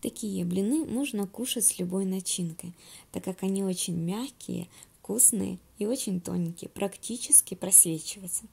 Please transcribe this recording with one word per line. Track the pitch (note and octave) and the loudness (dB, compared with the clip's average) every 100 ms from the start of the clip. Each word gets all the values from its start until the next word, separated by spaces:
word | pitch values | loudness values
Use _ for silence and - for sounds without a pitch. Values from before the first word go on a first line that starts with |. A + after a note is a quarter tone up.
Такие | - - A3 F#3+ F3 | -6 -6 -6 -2 -2
блины | F3+ G3+ D4 D#4+ | 0 2 2 2
можно | A3+ C#4 A3 G3 | 0 -2 -2 -4
кушать | - B3+ - - | -4 -4 2 2
с | - | 2
любой | F3+ F#3 F#3+ | -2 0 0
начинкой, | F#3+ F#3 - E3+ D#3+ F3 F3+ - - - | -2 -4 -2 -4 -6 -14 -16 -20 -20 -10
так | - | -8
как | F3+ F#3 | -6 -4
они | F#3+ G3 | -2 0
очень | G3 F3+ - E3+ | 0 -2 -2 -2
мягкие, | E3 G3+ C4+ - - - - - - - | -2 -2 -6 -10 -8 -6 -6 -14 -20 -20
вкусные | - G#3 - A3 F#3+ F#3 - - | -6 4 4 4 -2 -4 -10 -6
и | G#3 | -2
очень | C4+ - F#3 | -2 0 -2
тоненькие, | F3 F3+ E3+ E3+ - | -2 -2 -2 -4 -12
практически | - G3+ - - A#3 - C#4+ - F#3 | -4 -6 -4 -8 -6 4 6 4 -4
просвечиваются. | F#3 G3 F3 D#3+ - - F#3+ - A3+ | 6 8 8 4 -4 -10 -6 -8 -8